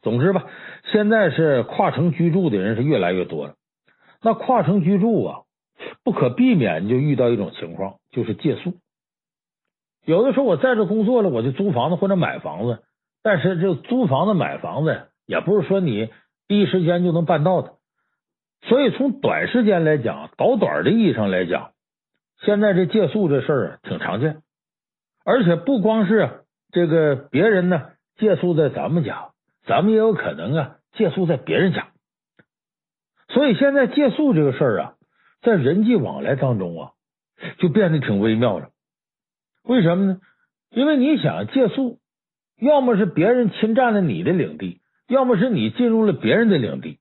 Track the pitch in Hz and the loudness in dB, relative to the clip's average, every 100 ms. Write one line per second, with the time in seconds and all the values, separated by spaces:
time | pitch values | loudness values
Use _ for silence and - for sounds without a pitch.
0 | - 120 156 190 - - - - - 214 | -2 0 0 0 -4 -18 -20 -20 -2 0
1 | 214 220 185 135 160 135 113 - 196 127 | 2 2 2 2 2 2 -2 -2 -2 0
2 | 175 - 170 160 175 104 95 110 135 135 | -2 0 0 2 0 -2 -2 -2 0 0
3 | 87 92 87 80 71 - _ _ _ _ | 0 -2 -4 -8 -10 -14 _ _ _ _
4 | _ _ 233 226 - 254 156 202 160 202 | _ _ -2 -2 0 0 2 0 2 2
5 | 220 208 95 - _ _ _ _ - - | 2 0 -2 -8 _ _ _ _ -20 -8
6 | - 202 131 120 254 214 110 80 98 127 | -4 0 -2 2 2 4 2 -2 -2 0
7 | 147 139 123 120 98 - 85 82 98 - | 0 0 0 0 -4 -8 -14 -10 -12 -12
8 | _ - 110 107 156 113 - 180 _ _ | _ -8 -6 -4 -4 -4 -6 -12 _ _
9 | _ _ _ _ _ _ _ _ _ _ | _ _ _ _ _ _ _ _ _ _
10 | - 165 254 247 277 160 254 247 196 214 | -2 2 2 2 0 2 0 0 0 0
11 | 208 247 202 120 117 131 202 123 127 170 | 2 2 0 0 -4 -2 -2 0 -2 -2
12 | 196 190 117 67 85 78 117 113 _ _ | 0 0 0 -4 -10 -6 -6 -6 _ _
13 | _ _ 220 190 151 185 190 160 - 247 | _ _ 0 0 0 0 -2 -2 -2 -2
14 | 226 131 185 196 90 69 - 95 156 101 | 0 0 0 0 -2 -6 -8 -4 -2 -4
15 | - _ _ 92 156 208 147 196 175 104 | -8 _ _ -4 0 0 2 0 0 -2
16 | 110 - _ _ _ 202 185 185 165 175 | -4 -10 _ _ _ 0 2 2 0 0
17 | 180 170 165 165 156 180 - _ _ _ | 0 0 0 0 2 0 -2 _ _ _
18 | _ _ _ _ _ _ - 247 269 - | _ _ _ _ _ _ 0 2 2 0
19 | 269 208 113 80 - 247 214 185 156 151 | -2 0 -2 0 0 0 2 2 2 0
20 | 113 69 76 - 156 247 120 76 87 220 | -2 -8 -14 -2 0 2 0 0 0 2
21 | 208 113 104 92 90 85 - _ _ _ | 2 2 0 0 -2 -4 -6 _ _ _
22 | _ _ _ _ - 208 208 180 180 214 | _ _ _ _ -2 2 2 2 2 0
23 | 175 208 185 139 - 143 92 - - 90 | 0 0 0 0 0 -2 -2 -8 -12 -8
24 | - 92 151 156 _ _ _ _ _ _ | -6 -4 -4 -6 _ _ _ _ _ _
25 | _ _ - 240 180 165 214 269 196 220 | _ _ 0 2 2 0 0 0 2 0
26 | 185 220 143 - _ _ _ - 175 165 | 2 2 0 -4 _ _ _ -2 2 2
27 | 156 135 - 131 208 196 180 175 - _ | 2 0 -2 0 2 2 0 -2 -4 _
28 | _ _ 214 180 180 160 147 - 71 165 | _ _ 0 0 0 0 0 -2 -4 -2
29 | 117 - - _ _ _ - 110 190 220 | -4 -8 -14 _ _ _ -4 0 2 4
30 | 220 208 - 104 87 156 135 - _ - | 2 0 -4 -6 -4 -4 -4 -10 _ -2
31 | 208 147 175 147 - 80 185 151 - _ | -2 0 -2 -2 -2 0 0 0 -6 _
32 | _ _ _ _ _ _ _ _ _ _ | _ _ _ _ _ _ _ _ _ _
33 | _ _ _ - 285 202 277 277 247 269 | _ _ _ 0 2 4 2 2 0 2
34 | 285 - 302 180 147 123 139 98 78 _ | 0 2 0 2 0 0 0 0 -6 _
35 | _ _ _ _ - 208 127 175 220 233 | _ _ _ _ 0 2 2 2 2 2
36 | 107 - 76 135 139 113 90 82 73 _ | 0 -6 -4 -2 0 -2 -4 -10 -14 _
37 | _ _ _ _ - - 180 175 190 156 | _ _ _ _ -18 -4 0 2 2 0
38 | - 101 107 110 120 92 71 _ _ _ | 0 0 0 0 0 -2 -8 _ _ _
39 | _ _ _ _ _ _ - 254 165 175 | _ _ _ _ _ _ -2 2 2 2
40 | 196 190 _ _ _ _ _ - 285 302 | 0 -2 _ _ _ _ _ -2 0 2
41 | 262 294 151 156 - 269 233 - 262 - | 2 2 0 -4 -4 0 0 0 -6 -6
42 | _ _ _ _ _ _ 233 302 254 214 | _ _ _ _ _ _ 2 2 4 2
43 | 202 - 180 247 233 - 214 226 247 214 | 2 2 2 4 2 0 0 2 2 2
44 | 175 87 90 180 101 78 92 85 _ _ | 0 -2 -2 -2 -2 -6 -12 -12 _ _
45 | _ 254 254 220 254 190 110 - 240 226 | _ 0 2 2 2 0 -2 0 0 2
46 | 214 160 107 165 226 175 107 67 - - | 2 0 0 2 2 2 0 -6 -12 -16